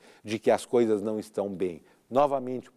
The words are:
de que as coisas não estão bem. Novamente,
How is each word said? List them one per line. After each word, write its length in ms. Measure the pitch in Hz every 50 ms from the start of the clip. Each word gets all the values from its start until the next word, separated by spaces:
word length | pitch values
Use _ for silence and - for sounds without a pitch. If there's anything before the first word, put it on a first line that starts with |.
| - - - _ -
de 160 | 104 110 110
que 120 | - 127
as 140 | 110 98 -
coisas 380 | - 120 120 120 110 110 101 95
não 160 | 90 90 107
estão 300 | 101 - - - 98 101
bem. 340 | 98 85 95 90 85 73 - _ _ _ _ _
Novamente, 640 | 113 131 147 139 139 135 127 127 127 123 - - _